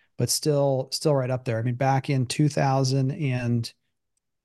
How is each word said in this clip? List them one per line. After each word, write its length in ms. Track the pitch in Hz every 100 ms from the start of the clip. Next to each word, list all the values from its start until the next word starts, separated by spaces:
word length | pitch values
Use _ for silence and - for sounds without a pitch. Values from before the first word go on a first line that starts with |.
| _ -
but 100 | 123
still, 600 | - 156 143 139 131 131
still 220 | - 156
right 160 | 143 127
up 160 | 127 -
there. 120 | 113
I 40 |
mean, 140 | 120 120
back 340 | 135 135 -
in 160 | 139 123
two 240 | - 151
thousand 600 | 151 139 135 135 135 131
and, 600 | - 143 123 120 120 117 - _ _ _ _ _ _